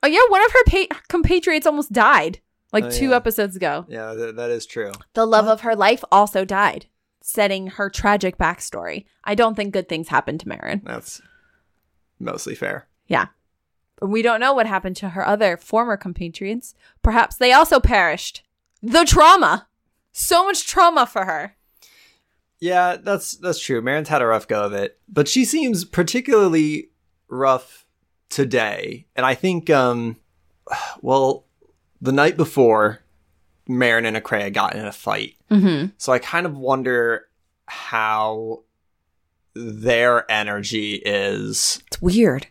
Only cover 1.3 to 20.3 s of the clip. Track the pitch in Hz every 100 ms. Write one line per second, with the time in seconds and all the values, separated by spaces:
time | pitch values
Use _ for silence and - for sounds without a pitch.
1.3 | 359 330 311 311 294 277 214 214 269 160
2.3 | 185 _ _ _ 214 240 240 269 247 233
3.3 | 220 202 185 175 147 170 117 110 110 117
4.3 | 113 120 120 - - 104 98 - - 226
5.3 | 220 214 220 233 220 202 247 - 190 208
6.3 | 196 190 196 202 - - _ _ _ -
7.3 | - 208 196 190 - 202 - 208 208 196
8.3 | - 165 170 - - - - - _ -
9.3 | 208 233 220 202 196 180 165 147 127 -
10.3 | 151 - - - 202 208 120 - - _
11.3 | _ _ _ _ _ _ _ _ _ 120
12.3 | 92 - - - - - _ _ 127 95
13.3 | _ _ _ _ _ _ _ 196 214 226
14.3 | 226 247 277 220 190 185 185 196 175 -
15.3 | 208 208 175 - 214 240 202 185 175 170
16.3 | 165 196 226 - _ _ _ - 226 226
17.3 | - 247 262 320 277 226 226 175 156 -
18.3 | - _ _ _ _ 220 269 339 - 311
19.3 | 381 220 175 - _ _ _ _ - -